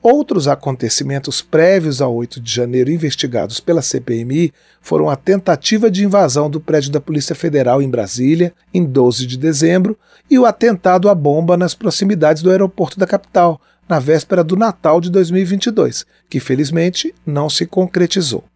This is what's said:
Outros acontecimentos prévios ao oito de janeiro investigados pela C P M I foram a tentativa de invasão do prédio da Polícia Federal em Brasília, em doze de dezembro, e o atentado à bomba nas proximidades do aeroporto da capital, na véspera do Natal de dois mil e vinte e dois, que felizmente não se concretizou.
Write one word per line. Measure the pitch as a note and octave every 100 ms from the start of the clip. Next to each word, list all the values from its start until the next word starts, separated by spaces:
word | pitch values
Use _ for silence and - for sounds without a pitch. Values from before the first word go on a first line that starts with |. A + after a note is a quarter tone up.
Outros | A#3 C#4+ D4 G#3+ C#3
acontecimentos | C3+ - B2+ A#2 - C#3 C#3 C#3+ -
prévios | - D#3+ E3+ F#3+ D#3+ C3
ao | C3+
oito | A#2 A#2+ -
de | A#2
janeiro | A2+ B2 B2 B2+
investigados | E3 D#3 - C#3 A#2+ G2 -
pela | - E3
C | C3+ C3+
P | B2 A#2
M | A#2 C#3+
I | E3 _ _ _
foram | - D#3 D3+
a | C#3
tentativa | - F#3+ F#3 D3+ - A3 A3
de | F#3
invasão | G3+ G3+ E3+ C3 D3+
do | D3+
prédio | D#3 D3+ C#3
da | C#3+
Polícia | - D3+ C3+
Federal | C3 E3+ D3 A#2+ C3
em | C#3
Brasília, | B2 G2+ A#2+ C3 E3 F3 - _
em | F#3
doze | E3 C3 B2 A#2+ B2+
de | B2+
dezembro, | D#3 D3 E3 F#3 F3+ G#3+ _ _ _
e | B3+
o | A#3+
atentado | - A#3 F#3+ F#3+ F#3 G3
à | F#3+
bomba | C#3+ D3 E3 F3
nas | F3
proximidades | - A3 - G3 G3+ D3+ D3+
do | F3
aeroporto | F#3 G3 F#3+ F3+ -
da | F#3
capital, | G3 _ - F3 D#3 _ _ _
na | E3
véspera | C3 D#3 - F#3
do | D#3+ F3+
Natal | A3+ F#3 D#3+ D#3+
de | F3
dois | F#3 E3+
mil | F#3
e |
vinte | F#3 G3 B3
e |
dois, | A3 C#3 A#2+ - _ _
que | -
felizmente | - C3 D3 E3 F3 F3+ D#4+ - -
não | C#3+ D3+
se | - E3+
concretizou. | - F3+ - F3 G3 D#3 G2+ _